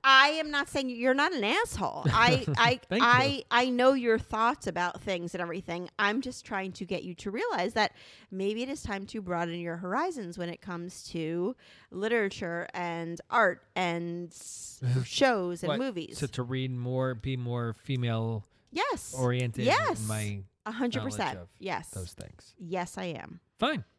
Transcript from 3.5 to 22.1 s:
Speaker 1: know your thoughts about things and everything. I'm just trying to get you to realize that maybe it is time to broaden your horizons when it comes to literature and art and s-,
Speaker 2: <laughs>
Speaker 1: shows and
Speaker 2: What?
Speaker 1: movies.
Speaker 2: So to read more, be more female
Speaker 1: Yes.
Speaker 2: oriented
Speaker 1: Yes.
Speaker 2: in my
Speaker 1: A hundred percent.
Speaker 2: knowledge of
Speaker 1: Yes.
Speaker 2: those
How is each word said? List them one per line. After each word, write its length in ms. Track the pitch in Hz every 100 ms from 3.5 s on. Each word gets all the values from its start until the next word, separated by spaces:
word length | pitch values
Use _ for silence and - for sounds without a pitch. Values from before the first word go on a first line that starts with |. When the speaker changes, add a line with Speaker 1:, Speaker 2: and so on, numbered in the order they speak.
| 240 254
Speaker 1:
know 240 | 247 262
your 260 | 269 240 220
thoughts 480 | - 220 226 294 208
about 340 | 175 175 -
things 320 | - 180 175
and 80 | 175
everything. 480 | 175 170 - 170 175 -
I'm 220 | 202 220
just 260 | 254 247
trying 280 | - 202 190
to 120 | -
get 180 | 180 190
you 100 | 180
to 160 | 175 196
realize 420 | 220 466 208 175
that 180 | 226 208 - - - -
maybe 340 | 190 196 220
it 40 | 254
is 140 | 294
time 220 | - 196 202
to 140 | 220
broaden 360 | 180 170 170 170
your 160 | 170 170
horizons 600 | 180 233 359 311 180 175
when 120 | 170
it 100 | 170
comes 440 | 202 175 175 - -
to 440 | 170 160 170 190 254 - - _
literature 760 | 180 214 233 196 - 175 170 -
and 480 | - 175 165 170 170 -
art 320 | 226 202 - _ -
and 500 | 180 170 170 170 170
s-, 480 | - - - - - 127
Speaker 2:
<laughs> 120 | 127
Speaker 1:
shows 580 | 123 - 269 220 180 175
and 60 | 170
Speaker 2:
What? 100 | 147
Speaker 1:
movies. 380 | 262 180 156 -
Speaker 2:
So 100 | 139
to 160 | -
read 280 | 123 131 131
more, 380 | 123 123 127 131
be 220 | 117 135 131
more 360 | 120 120 117 110
female 600 | - 131 120 113 113 110 - _ _
Speaker 1:
Yes. 420 | 294 539 403 - 131
Speaker 2:
oriented 460 | 127 123 123 -
Speaker 1:
Yes. 380 | 240 427 622 117
Speaker 2:
in 60 | 107
my 320 | 107 104 101 95 _
Speaker 1:
A 60 | 214
hundred 300 | 226 247 240
percent. 320 | 247 214 175
Speaker 2:
knowledge 80 | 180
of 40 | 175 _
Speaker 1:
Yes. 300 | 190 120 165
Speaker 2:
those 200 | - 87